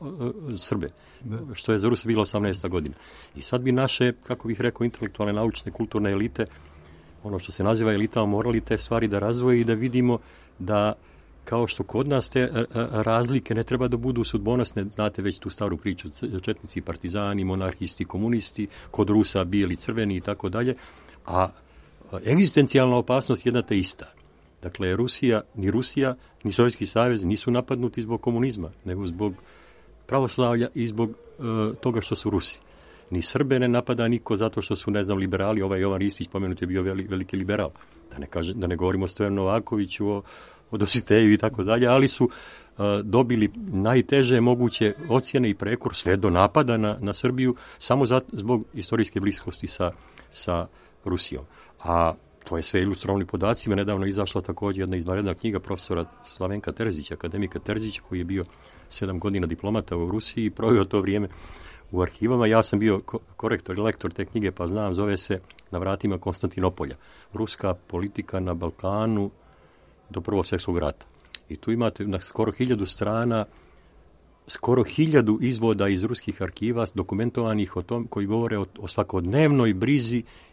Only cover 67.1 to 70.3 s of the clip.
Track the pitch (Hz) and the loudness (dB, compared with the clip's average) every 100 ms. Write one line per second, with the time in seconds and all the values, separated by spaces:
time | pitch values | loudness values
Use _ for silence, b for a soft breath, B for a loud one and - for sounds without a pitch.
67.1 | b b - 110 - 98 90 - 87 98 | b b -6 -6 -4 -4 -4 -6 -6 -4
68.1 | - 92 95 92 85 85 - 95 104 113 | -6 -6 -4 -4 -4 -6 -4 -2 0 0
69.1 | 107 101 - b b b b b b - | 0 -2 -6 b b b b b b -12
70.1 | 95 85 | -8 0